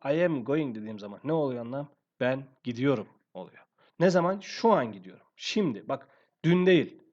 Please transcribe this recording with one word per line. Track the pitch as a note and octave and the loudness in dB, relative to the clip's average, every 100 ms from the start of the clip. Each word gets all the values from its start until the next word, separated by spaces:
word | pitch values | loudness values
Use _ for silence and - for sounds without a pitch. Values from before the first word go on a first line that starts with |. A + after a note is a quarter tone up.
I | C#3 D3+ | -2 0
am | F3 D3+ | 0 0
going | A#2 D3 D3 A2 | -2 -2 -2 -6
dediğim | G#2+ G#2+ | -10 -10
zaman | G2+ G2+ | -12 -10
ne | C#3 | -4
oluyor | D#3+ C#3+ A#2+ | -2 0 -4
anlam? | A#2 C3+ C#3+ _ _ - | -6 -8 -10 _ _ -4
Ben | B2 C3 C#3 _ | -2 -2 -6 _
gidiyorum | - A#2 C3+ B2+ G2 _ _ | -8 -2 2 2 -2 _ _
oluyor. | - - - _ _ _ - | -16 -16 -18 _ _ _ 0
Ne | F3 | 2
zaman? | F3+ E3+ G3+ | 4 0 -2
Şu | - - A#3 | -8 0 2
an | G3 A#2+ | 4 2
gidiyorum. | G2 F#2 - _ - | -6 -16 -20 _ -14
Şimdi. | - - F#3+ G2+ - | -6 -2 0 -2 -6
Bak | C3+ - _ _ _ | -8 -8 _ _ _
dün | D#3 F3+ F3+ | 2 4 6
değil. | F3 A#2 - _ | 6 4 -6 _